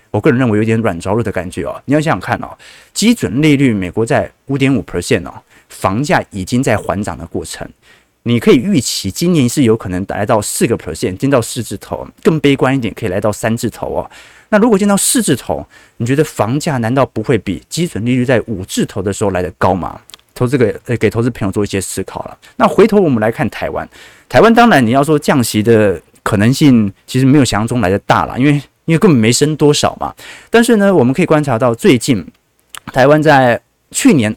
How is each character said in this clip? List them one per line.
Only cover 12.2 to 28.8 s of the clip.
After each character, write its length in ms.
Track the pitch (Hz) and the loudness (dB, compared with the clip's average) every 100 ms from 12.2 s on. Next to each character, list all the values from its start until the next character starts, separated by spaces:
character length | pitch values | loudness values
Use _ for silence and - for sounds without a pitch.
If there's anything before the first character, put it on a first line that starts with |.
更 160 | - 160 | -2 2
悲 120 | 143 | 2
观 220 | 135 131 135 | 2 0 0
一 40 | |
点 140 | 117 | -4
可 120 | - 110 | -6 -6
以 40 | |
来 120 | 90 | -2
到 100 | 107 | -2
三 240 | 104 113 113 | -2 -4 -4
字 140 | 113 | -4
头 180 | - - | -6 -8
哦。 240 | 78 80 - - - _ | -8 -8 -12 -20 -20 _
那 100 | 214 | 2
如 100 | 226 | 4
果 80 | 196 | 2
见 80 | 202 | 2
到 120 | 196 | 0
四 260 | - 277 | 0 0
字 100 | 208 | 0
头， 320 | 135 - 73 71 _ _ - | -2 -2 -8 -8 _ _ -8
你 80 | 117 | -2
觉 80 | |
得 80 | 139 | 0
房 380 | 151 - 107 135 | 0 -2 -2 -2
价 180 | 175 135 | -2 -2
难 140 | 113 | -2
道 120 | 135 123 | 0 -2
不 180 | - | -2
会 140 | 107 117 | -2 -2
比 260 | - 87 - | -2 -8 -8
基 180 | - 170 | -6 -6
准 180 | - 113 | -4 -2
利 100 | 127 | 0
率 100 | 123 | 2
在 160 | 120 - | 0 -2
五 180 | 101 95 | -8 -8
字 200 | - - | -4 -4
头 160 | - | -4
的 120 | 98 | -6
时 100 | 98 | -2
候 60 | 101 | -2
来 100 | 92 | -2
得 80 | 87 | -6
高 220 | - 101 | -2 0
吗？ 240 | 95 80 - _ - _ - | 0 -4 -12 _ -20 _ -4
投 100 | 123 | -2
资 120 | 127 | 0
给， 180 | 113 90 - | 0 -2 -6
呃， 120 | 117 | -2
给 120 | 104 | -2
投 120 | 117 | 0
资 80 | 120 | -4
朋 180 | 120 98 | -2 -4
友 40 | |
做 120 | 95 | -2
一 40 | 101 | -4
些 120 | 98 | -4
思 240 | 92 - | -6 -8
考 180 | 95 - | -8 -10
了。 140 | - - - - | -14 -16 -14 -2
那 100 | 220 | 0
回 180 | - 208 | 4 4
头 140 | 202 | 4
我 80 | 180 | 2
们 140 | 120 | 2
来 100 | 110 | 0
看 180 | - 120 | -2 -4
台 200 | - 78 | -6 -8
湾， 180 | 80 82 - - - - | -8 -12 -16 -20 -20 -2
台 140 | 123 | 4
湾 120 | 208 | 6
当 160 | 233 240 | 6 4
然 160 | 160 113 | 4 2
你 60 | |
要 100 | 135 | 2
说 160 | 139 147 | 2 0
降 240 | - 156 | 0 0
息 220 | 113 107 | 0 0
的 360 | 107 113 104 85 - _ | 2 4 4 0 -8 _
可 140 | - 107 | -4 0
能 180 | 107 | 2
性 380 | 135 151 123 104 - - | 4 4 4 2 -4 -6
其 100 | 127 | 0
实 80 | 131 | 2
没 120 | 147 | 4
有 80 | 123 | 2
想 160 | 104 | 0
象 60 | 110 | -2
中 120 | 120 | -2
来 100 | 92 | 0
得 80 | 101 | 0
大 260 | - 120 80 | 0 0 0
啦， 120 | - | 0
因 60 | 139 | 0
为， 60 | 147 - _ | 0 -2 _